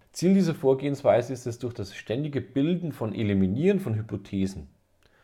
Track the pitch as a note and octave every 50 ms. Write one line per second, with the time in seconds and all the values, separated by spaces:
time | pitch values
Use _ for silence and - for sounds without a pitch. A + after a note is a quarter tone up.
0 | _ _ _ - D3+ F3+ G3 G3 F#3 E3 D3+ - - C3 C3+ C3 C#3 C#3+ C#3 C#3
1 | - - - A2+ A#2+ B2 C3 A#2 - B2 A2+ - - A#2+ A2 - G2+ - - -
2 | - - G#2+ C3 D3+ D3+ C#3 C3 - - - C#3 C#3 D#3+ F#3 E3+ F3 D#3 C3 -
3 | B2+ G#2+ G2+ - A2+ G2+ G2+ G2 F#2+ F#2 F#2+ B2 D#3+ F#3+ G#3 F#3+ - B2 A2 G#2+
4 | G#2+ - G#2+ G2 - - - G2 F#2+ F#2+ - E2 D2 - _ _ _ _ _ _
5 | _ _ _ _